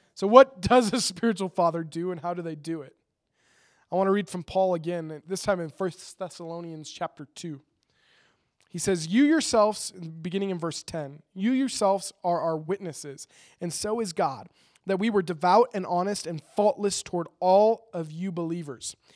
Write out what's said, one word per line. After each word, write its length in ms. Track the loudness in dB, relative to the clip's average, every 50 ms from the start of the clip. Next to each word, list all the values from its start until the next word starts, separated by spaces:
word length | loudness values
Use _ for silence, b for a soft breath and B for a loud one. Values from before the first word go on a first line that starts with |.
| b b b
So 120 | -4 2
what 340 | 8 10 10 10 10 4 -4
<laughs> 20 |
does 300 | 2 4 6 6 6 4
a 80 | 0 -2
spiritual 480 | -2 -4 -4 0 0 0 0 0 -4 -4
father 340 | 0 2 2 2 0 -2
do 280 | -6 -6 -8 -6 -6 -6
and 100 | -6 -6
how 140 | -6 -6 -6
do 80 | -6
they 120 | -6 -8 -10
do 280 | -8 -8 -8 -8 -8
it? 120 | -10 -14 -18 _ _ _ _ _ _ b b b b b b b b b b b b b
I 60 | -2
wanna 140 | 0 2 2
read 180 | 2 2 0 -4
from 140 | -8 -10
Paul 320 | -10 -4 0 0 2 2 0
again, 480 | -2 -2 -4 -6 -6 -6 -10 -12 -14 -10
this 160 | -8 -8 -4
time 180 | -2 -2 0 0
in 100 | -2 -6
First 480 | -6 -6 -6 -6 -6 -8 -16 -20 -12 -12
Thessalonians 720 | -12 -12 -10 -14 -12 -12 -12 -12 -12 -12 -14 -14 -14 -16
chapter 360 | -10 -8 -8 -8 -8 -12 -18 -18 _
two. 280 | -12 -12 -10 -12 -12 -16 _ _ _ _ b b b b b b b b b b b b b b _ _ _
He 100 | -10 -4
says, 280 | -2 -2 -2 -2 -2
"You 180 | 0 4 4 6
yourselves," 680 | 6 4 2 2 2 4 4 4 4 2 -2 -10 -12
beginning 580 | -12 -12 -14 -14 -12 -10 -8 -4 -4 -2 -2 -2
in 80 | -4 -4
verse 240 | -4 -6 -6 -8
ten, 400 | -12 -10 -10 -10 -10 -10 -14 -18 _ _
"you 200 | _ -2 0 2
yourselves 600 | 2 2 0 0 0 0 2 2 2 0 -2 -8 -12 _ -2
are 160 | -2 0 0
our 160 | 0 -2 -2
witnesses, 720 | -4 -4 -4 -6 -6 -6 -10 -10 -12 -14 -14 -14 -16 -18 B B B B B B B
and 120 | -8 -8
so 280 | -6 -6 -4 -2 -2 -2
is 120 | -2 -4
God, 360 | -2 -2 -2 -2 -2 -6 -14 -20 b b b b b b _
that 120 | -4 -2 0
we 120 | 0 2
were 120 | 2 2
devout 480 | 0 0 -2 0 4 6 6 6 6 4
and 140 | 2 -4 -4
honest 400 | -2 -2 -2 -2 -2 -4 -6 -6
and 160 | -8 -8 -10
faultless 600 | -12 _ _ 2 2 2 2 2 -2 -2 -2 -4
toward 260 | -6 -6 -4 -6 -6 -6 -6 _
all 500 | 4 6 6 6 6 6 4 0 -4 _
of 180 | -8 -8 -8 -8
you 220 | -8 -8 -8 -6
believers. 640 | -4 -4 -4 -4 -4 -6 -6 -10 -12 -12 -12 -14 -14 B B B B